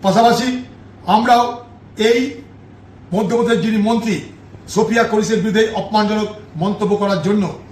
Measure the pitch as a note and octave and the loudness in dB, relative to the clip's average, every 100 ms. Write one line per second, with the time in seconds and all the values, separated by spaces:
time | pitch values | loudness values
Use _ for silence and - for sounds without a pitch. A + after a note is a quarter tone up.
0 | F#3+ G3+ A#3 A#3 B3+ B3+ - - - - | 2 4 4 4 0 -4 -8 -18 -20 -18
1 | - G#3+ A#3 A#3+ A#3+ - - - - - | 0 0 4 4 2 -4 -14 -20 -20 -2
2 | G#3+ A#3+ C4 - - - - - - - | 2 2 0 -8 -18 -20 -20 -20 -20 -20
3 | - F#3 G3 A#3 A#3 A3+ G3+ A3 G#3 A#3 | -6 -2 0 0 2 0 0 0 0 0
4 | A3 E3+ - - - - - F#3 A3 A#3 | 0 -4 -6 -18 -20 -20 -6 -2 0 2
5 | A3+ G#3+ F#3 A3 G#3+ G3+ A3 G3+ - G#3+ | 2 0 0 0 0 2 0 0 -2 0
6 | G#3 G#3+ G#3 - - D#3 F#3 G#3 G3+ G3+ | 0 0 -4 -8 -16 -6 -4 -2 -2 0
7 | G3+ G3 D#3+ G#3 F3+ C3 - | 0 -2 0 0 -2 -6 -16